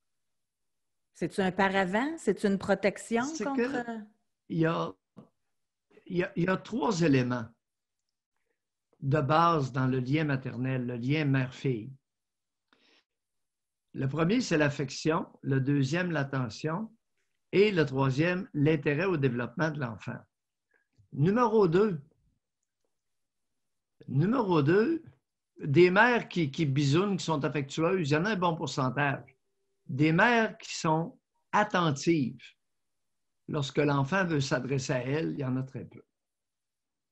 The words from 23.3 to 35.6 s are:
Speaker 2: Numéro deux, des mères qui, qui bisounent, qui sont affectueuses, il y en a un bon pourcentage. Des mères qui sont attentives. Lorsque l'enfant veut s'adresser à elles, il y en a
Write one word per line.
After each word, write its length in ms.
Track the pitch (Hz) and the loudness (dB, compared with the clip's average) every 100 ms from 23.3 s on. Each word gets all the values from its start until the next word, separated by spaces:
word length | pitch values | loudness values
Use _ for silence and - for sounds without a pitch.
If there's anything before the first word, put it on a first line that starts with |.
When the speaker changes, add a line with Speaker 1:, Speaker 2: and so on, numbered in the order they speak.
| _ _ _ _ _ _ _ - | _ _ _ _ _ _ _ -6
Speaker 2:
Numéro 540 | 127 180 269 202 165 | 0 0 0 2 2
deux, 420 | 139 190 240 330 - - _ _ _ - | 4 4 2 -2 -6 -20 _ _ _ -10
des 280 | 151 147 180 | 0 6 6
mères 380 | 190 240 233 - | 6 4 2 -2
qui, 220 | 180 147 | -2 -2
qui 140 | 135 156 | -2 -2
bisounent, 520 | 135 143 156 202 190 | 2 2 2 2 -2
qui 80 | - | -2
sont 180 | 151 | -2
affectueuses, 680 | 147 151 139 - 160 190 143 | -2 -4 -6 -2 0 0 0
il 40 | |
y 40 | 151 | 0
en 80 | 196 | 0
a 60 | |
un 40 | 214 | 0
bon 200 | 180 165 | 0 -2
pourcentage. 680 | 147 - 127 131 143 131 - _ _ _ _ _ - | -4 -2 -2 0 -2 -2 -8 _ _ _ _ _ -8
Des 260 | 131 156 | 0 2
mères 440 | 165 226 233 214 - | 4 4 4 2 -4
qui 180 | - - | -12 -6
sont 440 | 165 160 170 - _ _ _ | -2 0 -2 -10 _ _ _
attentives. 880 | - 208 185 165 135 - 165 117 - - _ _ _ _ _ _ _ _ _ - | 0 0 2 0 0 0 0 0 -6 -18 _ _ _ _ _ _ _ _ _ -8
Lorsque 300 | 151 139 - | -6 -4 0
l'enfant 460 | 147 143 135 190 175 | 2 2 0 0 0
veut 140 | 151 | 0
s'adresser 540 | 135 143 120 135 - | 0 -2 -2 -4 -2
à 100 | 131 | -4
elles, 280 | 123 147 165 | -2 -4 -4
il 60 | 156 | -6
y 60 | 131 | -4
en 120 | |
a 60 | 127 | -4